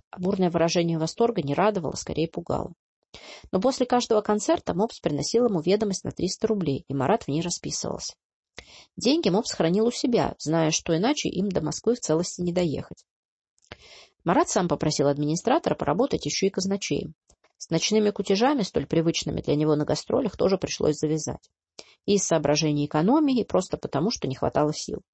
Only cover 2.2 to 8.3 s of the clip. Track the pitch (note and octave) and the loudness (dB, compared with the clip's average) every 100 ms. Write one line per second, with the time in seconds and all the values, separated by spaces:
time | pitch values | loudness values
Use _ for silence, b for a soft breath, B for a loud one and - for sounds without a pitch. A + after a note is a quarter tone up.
2.2 | E3 - F3 - - - _ _ _ B | -2 -4 -4 -4 -4 -12 _ _ _ B
3.2 | B B B F#3+ B3 C4 B3 B3 A#3 G#3+ | B B B 0 2 0 2 2 2 2
4.2 | G#3 G#3 - E4 - F3 A3+ - - C#3+ | 2 0 2 0 0 -2 -2 -2 -4 -2
5.2 | C#3+ A3+ B3 F#3 E3 G#3 G#3+ F#3 - - | 0 2 2 2 2 2 0 -4 -6 -4
6.2 | F#3+ - A3+ G#3+ D#3 C3+ - C3+ C3 A3+ | -6 -2 -2 0 0 -2 -4 -2 0 0
7.2 | - D3 F3 - D3+ - - - - - | 0 -2 -2 -6 -6 -6 -6 -8 -10 -16
8.2 | _ | _